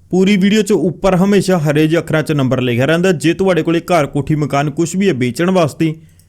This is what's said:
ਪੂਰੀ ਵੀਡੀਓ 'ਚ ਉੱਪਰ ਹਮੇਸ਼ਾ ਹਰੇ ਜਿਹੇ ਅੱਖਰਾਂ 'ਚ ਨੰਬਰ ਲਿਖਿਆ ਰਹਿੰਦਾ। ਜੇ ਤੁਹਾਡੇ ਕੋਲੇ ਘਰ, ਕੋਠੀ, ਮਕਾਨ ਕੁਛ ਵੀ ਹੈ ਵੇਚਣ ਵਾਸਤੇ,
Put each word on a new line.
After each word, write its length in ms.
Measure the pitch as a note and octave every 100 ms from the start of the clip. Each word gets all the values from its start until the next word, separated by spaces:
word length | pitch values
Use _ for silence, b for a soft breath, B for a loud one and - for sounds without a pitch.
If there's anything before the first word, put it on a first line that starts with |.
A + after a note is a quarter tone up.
| -
ਪੂਰੀ 240 | F3+ F#3+ G#3
ਵੀਡੀਓ 240 | G3 G#3+
'ਚ 100 | G#3
ਉੱਪਰ 440 | F#3+ E3 D3+ F#3+ F3+
ਹਮੇਸ਼ਾ 420 | G3 G3+ F#3 F3+
ਹਰੇ 260 | D3+ D3 D#3
ਜਿਹੇ 120 | E3
ਅੱਖਰਾਂ 220 | D#3 D#3
'ਚ 80 | D3+
ਨੰਬਰ 300 | D3 C3 B2
ਲਿਖਿਆ 240 | B2 A#2+ C3+
ਰਹਿੰਦਾ। 260 | E3+ F#3
ਜੇ 200 | D#3+ D3+
ਤੁਹਾਡੇ 300 | E3+ F#3+ E3+
ਕੋਲੇ 160 | D#3+ E3
ਘਰ, 240 | E3 F3 C#3
ਕੋਠੀ, 300 | C#3+ C#3 D3+
ਮਕਾਨ 340 | C#3+ C#3 D3+
ਕੁਛ 260 | D#3+ E3+ F#3
ਵੀ 120 | G3
ਹੈ 60 |
ਵੇਚਣ 380 | C3 B2 A#2+ F3
ਵਾਸਤੇ, 420 | F#3 D3+ - D#3+ D#3 b b